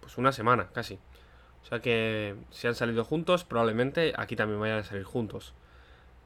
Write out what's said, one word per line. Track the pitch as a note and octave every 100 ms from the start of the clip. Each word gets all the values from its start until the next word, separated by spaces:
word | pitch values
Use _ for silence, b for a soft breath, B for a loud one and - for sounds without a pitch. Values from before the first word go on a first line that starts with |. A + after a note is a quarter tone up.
pues, | - -
una | B2+
semana | B2+ A2+ A#2+ -
casi. | - A#2 G2 - B B B B B
O | -
sea | A#2+
que | B2 A#2 A2+ A2 G#2 G2+ -
si | - A#2+
han | A#2
salido | A#2+ A#2
juntos, | A2+ D#3 E3 F3+
probablemente | - A#2+ A#2 A2 B2+ C#3 D#3+ -
aquí | G#2+ A#2
también | G#2+ G#2
vayan | A2 A2
a |
salir | G#2 G2+
juntos. | F#2+ C3 A2 G#2 - - B B B B B B